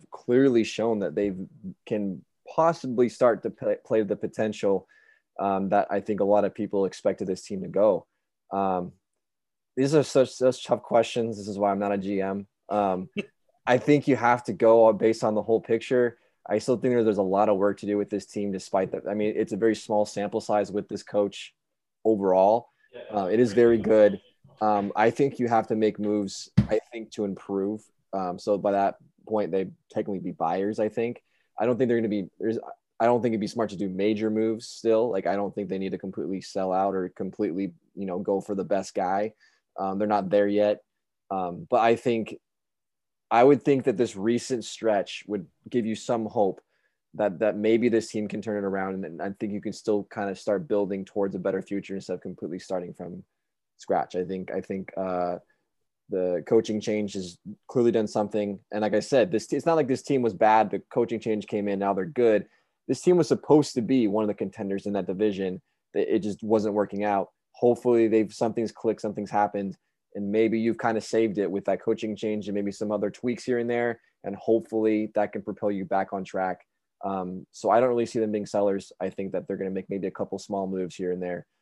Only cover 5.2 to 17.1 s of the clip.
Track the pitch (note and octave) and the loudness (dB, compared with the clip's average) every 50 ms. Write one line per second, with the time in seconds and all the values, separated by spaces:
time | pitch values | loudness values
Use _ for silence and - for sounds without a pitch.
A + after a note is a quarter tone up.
5.2 | _ _ _ - F#2+ G2 G2 F#2+ G2 F#2+ G2+ G2+ - - - G2+ G2 - G#2+ G2 | _ _ _ -4 -2 -2 0 -2 0 2 2 2 2 2 -2 -4 -2 -4 -2 0
6.2 | G#2 G2 G#2 G#2 G#2 - - - G#2 G2 - G2 G2 F#2 - - - G2+ F#2+ - | 2 4 4 4 4 2 -2 -4 -6 -2 0 0 0 -2 -4 -2 -2 -2 -2 -2
7.2 | G#2 F#2 F#2 - - - G#2 F#2+ F#2 E2+ E2+ F#2+ G#2 A2 F#2+ - - _ _ _ | -4 -6 -6 -6 -6 -10 -10 -10 -10 -4 0 2 4 4 4 2 -4 _ _ _
8.2 | _ _ _ _ _ _ F#2+ G2 G2 F#2+ F#2 F2+ F2+ F2+ - _ _ _ _ _ | _ _ _ _ _ _ -4 -2 -2 0 -2 -2 -4 -8 -12 _ _ _ _ _
9.2 | _ _ _ _ _ _ _ _ _ _ _ B2+ C3+ C#3 D#3 D3+ C3 - - C#3 | _ _ _ _ _ _ _ _ _ _ _ -2 0 2 4 2 2 4 4 4
10.2 | B2+ A#2+ - - B2+ C3 B2 - - - A#2+ G#2+ - - C3+ A#2 A#2 - - B2 | 2 2 0 2 2 2 2 0 -2 -2 -2 -2 -2 2 2 2 2 2 0 -2
11.2 | A2+ A#2 A2 G2+ G2+ G#2 G2+ G2 G2+ G2+ G2 G2 G2+ G2+ G2+ G2+ F#2 G2 G2+ F#2+ | -2 -2 -4 -8 -8 -8 -2 0 0 2 2 0 0 0 -2 -2 -2 -2 -2 -2
12.2 | F#2+ F#2+ G2 G2+ G2+ - _ _ _ - - G#2 G2+ F#2+ F#2 F2+ F#2 - _ G#3 | -2 -2 -4 -6 -8 -12 _ _ _ -4 -2 0 0 0 0 -2 -6 -8 _ -10
13.2 | - - _ _ _ _ _ _ _ B2 B2+ B2+ - D3 D3 C#3+ B2+ D3 C3 A2+ | -10 -10 _ _ _ _ _ _ _ 2 2 2 4 4 4 4 4 2 0 2
14.2 | A#2 A#2+ A#2+ B2 - - G#2 E2+ A#2 A2+ A2+ A#2 A2+ A2+ G#2+ F#2 A2+ A2+ A2+ - | 4 2 2 2 0 -6 -2 4 6 8 8 8 8 6 6 4 2 2 2 2
15.2 | - A2+ G#2+ G#2 G2 A2+ A2+ G#2+ - - A#2 A2+ - - C3 B2 A#2+ A#2+ - _ | 0 0 0 0 0 2 0 0 2 0 -2 -2 0 0 2 2 2 2 -2 _
16.2 | _ _ _ _ _ - G#2 A2 - - B2+ G2+ - B2+ B2 A#2+ A2 A2 | _ _ _ _ _ -2 -2 -2 0 0 0 0 2 2 2 4 4 4